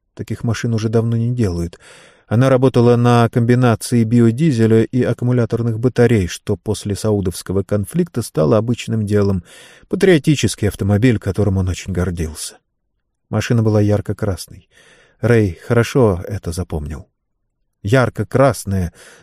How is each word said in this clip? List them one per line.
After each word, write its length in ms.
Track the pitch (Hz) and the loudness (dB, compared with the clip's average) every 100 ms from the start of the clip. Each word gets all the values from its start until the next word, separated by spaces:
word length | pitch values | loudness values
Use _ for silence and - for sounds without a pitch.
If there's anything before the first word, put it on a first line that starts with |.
| _ - | _ -14
Таких 280 | 107 110 | -10 -6
машин 300 | 120 107 120 | -4 -4 -4
уже 160 | 113 110 | -2 -2
давно 260 | 117 117 117 | 0 0 -2
не 160 | 117 | -2
делают. 460 | 123 101 85 85 - - - - _ - | -2 -2 -2 -6 -10 -20 -20 -20 _ -4
Она 220 | 107 135 | 0 2
работала 460 | 127 131 123 120 120 | 4 2 4 4 4
на 340 | 120 120 113 | 4 4 2
комбинации 760 | 127 117 123 123 107 - 120 | 2 2 2 2 0 0 0
биодизеля 800 | 110 120 117 117 165 113 110 113 | 2 4 4 2 0 2 4 4
и 200 | - 127 | 2 0
аккумуляторных 760 | 117 117 123 123 113 117 117 110 | -2 -2 -2 0 -2 -2 -4 -2
батарей, 480 | 123 - 117 113 87 | -2 2 2 2 0
что 300 | - - 101 | -6 -6 -6
после 380 | - 98 104 95 | -4 -6 -6 -4
саудовского 680 | 110 104 92 - - 95 | -2 -2 -2 -6 -6 -4
конфликта 580 | - 104 95 165 175 117 | -2 -4 -4 -4 -4 -6
стало 360 | - - 156 110 | -6 -2 2 2
обычным 480 | 117 120 - 113 104 | 0 -4 -4 -4 -2
делом. 380 | 104 98 95 - - - - _ | 0 0 -2 -6 -18 -20 -20 _
Патриотический 800 | 185 190 160 160 143 107 - 101 | -2 2 2 2 0 -2 -2 -4
автомобиль, 500 | - 98 104 127 107 | -2 0 2 2 0
которым 380 | 101 95 101 95 | -2 -2 0 0
он 120 | 92 | -2
очень 240 | 90 - | -4 -6
гордился. 640 | 87 90 85 80 76 - - _ _ _ _ _ _ - | -4 -4 -4 -8 -10 -14 -16 _ _ _ _ _ _ -8
Машина 320 | 110 - 120 | -2 2 2
была 200 | 110 107 | 4 4
ярко-красной. 880 | 104 101 - 101 104 90 - - _ _ _ _ _ _ | 4 2 -2 -4 -4 -6 -10 -20 _ _ _ _ _ _
Рэй 400 | 113 117 101 82 - | 2 4 2 -2 -2
хорошо 560 | 117 113 143 110 87 - | 0 0 2 2 0 -6
это 240 | 101 87 | -10 -8
запомнил. 580 | 85 87 80 73 73 - _ _ _ _ _ _ _ | -8 -6 -6 -8 -12 -16 _ _ _ _ _ _ _
Ярко-красная, 1080 | 101 131 117 - 104 120 135 104 98 95 85 - - - | 0 2 2 -2 -4 2 2 0 -4 -4 -4 -8 -20 -20